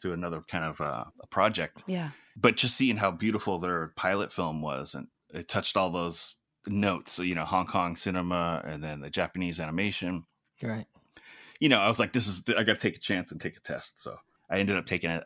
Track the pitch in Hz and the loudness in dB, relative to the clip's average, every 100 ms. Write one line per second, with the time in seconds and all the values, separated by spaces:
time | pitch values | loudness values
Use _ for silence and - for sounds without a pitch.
0 | 92 85 87 80 - 87 80 78 73 62 | -4 -4 -4 -6 -4 -4 -4 -4 -4 -4
1 | - - - 95 104 107 78 - - 180 | -8 -16 -4 2 2 2 -4 -6 -6 -4
2 | 156 - - - 120 - 123 - 131 107 | -6 -10 -18 4 4 6 2 4 2 4
3 | 98 85 107 104 - 90 90 85 80 - | 2 2 0 0 0 0 0 -2 -2 -2
4 | 92 101 98 - 82 78 76 67 71 69 | 0 0 0 -2 -2 -2 -4 -6 -6 -10
5 | - _ _ 85 - 98 - 101 92 87 | -14 _ _ -10 -4 -2 0 0 2 0
6 | 87 82 - - _ _ - 101 101 87 | -2 -4 -10 -16 _ _ -4 0 2 0
7 | - - 90 82 78 92 87 98 87 82 | -4 -4 -2 -2 2 0 2 0 0 -2
8 | 98 90 87 87 85 82 67 76 76 73 | -2 0 0 0 0 -2 -4 -6 -8 -8
9 | 71 95 85 92 90 80 78 82 101 - | -6 -2 -2 -2 -4 -2 -2 0 0 -2
10 | 90 87 - _ _ - 117 107 - _ | -4 -4 -8 _ _ -10 -6 -6 -10 _
11 | _ - - - - - 151 113 101 113 | _ -20 -20 -20 -16 2 6 6 6 4
12 | 104 127 101 92 - 110 110 104 95 - | 2 2 0 0 0 2 4 4 2 -2
13 | - 95 87 80 87 - - 64 - - | -2 -2 -4 -6 -8 -8 -8 -8 -8 -14
14 | - - - _ - 95 101 92 - 90 | -14 -14 -16 _ -2 0 2 2 0 -2
15 | 82 82 | 0 -2